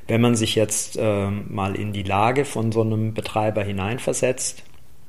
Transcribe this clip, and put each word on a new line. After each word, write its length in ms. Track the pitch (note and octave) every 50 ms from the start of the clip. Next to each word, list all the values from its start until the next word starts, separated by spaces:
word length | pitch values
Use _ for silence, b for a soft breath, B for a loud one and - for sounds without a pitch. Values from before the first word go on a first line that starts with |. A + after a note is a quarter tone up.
| B -
wenn 140 | A2+ A2
man 140 | A#2+ A#2+ A#2+
sich 200 | A2+ A2+ A2+ -
jetzt, 420 | A2+ G#2+ G#2+ - - - - - -
ähm, 460 | A2 G#2+ G#2 G2+ G2 G2+ G2+ G2+ G2+ -
mal 260 | - G#2 F#2+ G2 G2
in 180 | - G#2 G#2 G2+
die 100 | G2+ F#2+
Lage 420 | F#2+ G2 G2 G#2+ A#2 C3 C#3+ C#3+
von 260 | - - A#2 A2 A2+
so 100 | G#2+ A2+
einem 320 | A2+ A2 A2 A2 A2 A2 G#2+
Betreiber 500 | A2 - - - A2 G#2+ A2 G2+ G#2+ G2+
hineinversetzt, 1000 | G2+ G2+ G2 F#2+ G2+ A#2+ C3+ - - C3+ - B2+ B2 C3 - - - - - - - - - - - - - -